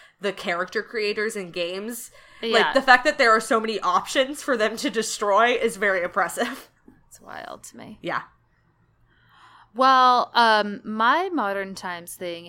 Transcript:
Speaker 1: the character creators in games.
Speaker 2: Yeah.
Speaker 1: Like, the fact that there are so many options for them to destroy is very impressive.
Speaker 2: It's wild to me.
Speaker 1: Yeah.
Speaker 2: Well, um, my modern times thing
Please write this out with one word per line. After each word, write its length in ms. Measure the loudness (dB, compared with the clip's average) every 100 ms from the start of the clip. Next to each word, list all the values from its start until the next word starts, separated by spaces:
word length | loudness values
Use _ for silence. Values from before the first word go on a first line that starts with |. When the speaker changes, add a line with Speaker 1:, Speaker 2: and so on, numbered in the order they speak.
| -20 _
Speaker 1:
the 120 | -6
character 500 | -6 -4 -4 -4 -6
creators 500 | -6 -4 -4 -2 -4 -6
in 140 | -8
games. 640 | -6 -6 -6 -10 -12 -14 -20 -20 -10
Speaker 2:
Yeah. 180 | 0 2
Speaker 1:
Like, 140 | 4
the 60 | 2
fact 220 | 4 4
that 140 | 4 4
there 140 | 4
are 80 | 4
so 180 | 2 0
many 180 | 0 -2
options 600 | 0 0 0 -2 -2 -4
for 140 | -4 0
them 200 | -2 -2
to 100 | -4
destroy 600 | -2 -4 -2 2 4 4
is 220 | 2 -2 0
very 260 | 0 0
impressive. 640 | -2 -2 -2 -2 -6 -6 -16 _ _ -20 _
Speaker 2:
It's 120 | -20
wild 440 | -18 -16 -14 -16
to 120 | -18 -20
me. 220 | -20 -14
Speaker 1:
Yeah. 220 | -8 -8 -10 _ _ _ _ _ _ _ _ _ _ _ -20 -20 _
Speaker 2:
Well, 560 | 2 4 6 6 4 2
um, 480 | 4 4 4 2 -6
my 440 | -6 0 2 2 0
modern 460 | -2 -2 -2 -6
times 400 | -10 -10 -10 -12
thing 320 | -12 -10 -10